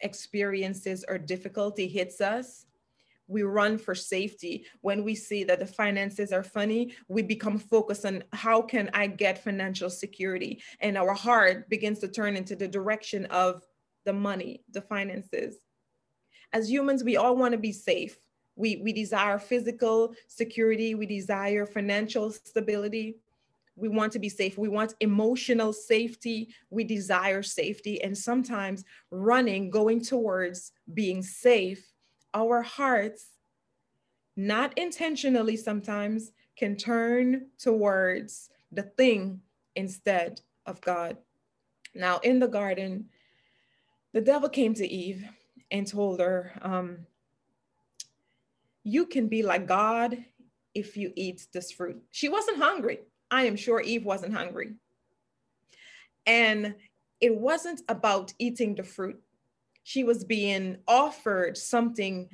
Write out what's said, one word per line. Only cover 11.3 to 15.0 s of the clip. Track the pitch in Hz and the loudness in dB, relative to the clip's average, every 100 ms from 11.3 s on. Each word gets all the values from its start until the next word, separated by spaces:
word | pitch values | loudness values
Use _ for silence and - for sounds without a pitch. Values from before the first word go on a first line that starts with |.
| 233 190 190 - | 6 6 4 -2
begins | 214 214 214 | -2 -2 -2
to | 196 | -4
turn | - 208 196 | -2 -2 -2
into | 190 | -6
the | 196 190 | -6 -4
direction | 196 190 214 - 202 190 | -4 -2 -2 -4 -6 -2
of | 180 185 180 _ _ _ _ | 2 2 2 _ _ _ _
the | 202 | -4
money, | 202 202 190 165 - _ | -2 -2 -4 -8 -12 _
the | 196 | -12
finances. | 196 202 | -6 -4